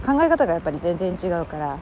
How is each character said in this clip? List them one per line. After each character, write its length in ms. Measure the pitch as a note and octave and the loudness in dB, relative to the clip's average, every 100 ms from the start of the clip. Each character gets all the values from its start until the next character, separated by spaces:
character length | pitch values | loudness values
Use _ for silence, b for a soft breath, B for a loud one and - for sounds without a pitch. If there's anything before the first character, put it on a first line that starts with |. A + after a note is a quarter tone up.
考 160 | - C#4 | 2 4
え 60 | D#4+ | 4
方 180 | E4 E3+ | 4 2
が 80 | |
や 40 | E3 | 2
っ 40 | |
ぱ 80 | E3 | -2
り 80 | D3 | -2
全 180 | E3+ E3+ | -2 -2
然 160 | F#3 | -2
違 200 | F3+ F#3 E3+ | -2 -2 -2
う 60 | D#3+ | -4
か 120 | D3+ | -6
ら 200 | D3 C#3 | -6 -6